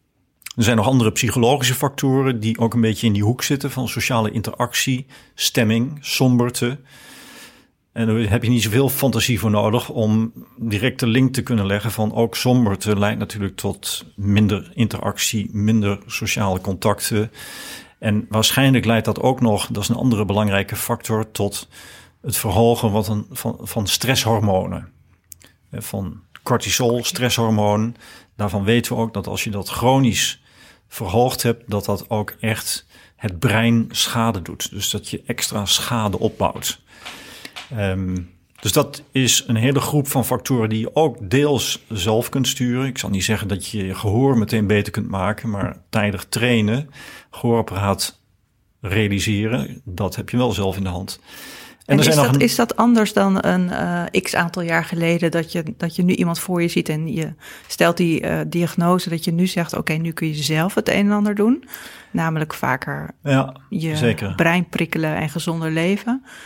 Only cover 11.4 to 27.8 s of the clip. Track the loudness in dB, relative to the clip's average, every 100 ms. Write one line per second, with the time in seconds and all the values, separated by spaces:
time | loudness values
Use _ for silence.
11.4 | -2 0 0 0 -2 -2 -2 0 0 0
12.4 | 2 4 4 0 0 2 2 0 -6 -6
13.4 | -8 -6 -6 -6 -8 -8 -10 -6 2 4
14.4 | 4 2 -4 -2 -2 0 -4 -4 -4 -4
15.4 | -4 -2 2 2 2 -2 -6 -6 -4 -2
16.4 | 0 0 -2 -2 0 0 0 -2 -2 -6
17.4 | -18 -16 -16 -16 -20 _ 0 0 0 0
18.4 | 2 4 4 4 4 2 2 0 0 2
19.4 | 2 2 -2 -6 -2 0 2 2 2 2
20.4 | 2 2 0 -6 -4 -4 -2 -2 -2 -2
21.4 | -4 -4 -12 -20 -20 -20 -20 _ -6 -4
22.4 | 0 4 4 4 2 0 0 -4 -6 -8
23.4 | -8 -8 -8 -6 -2 -2 0 0 2 2
24.4 | 2 2 0 -6 -10 _ _ _ _ -20
25.4 | -20 _ _ -12 -8 -8 -8 -10 -18 -16
26.4 | -2 -2 0 0 2 0 -2 -2 0 2
27.4 | 2 4 4 2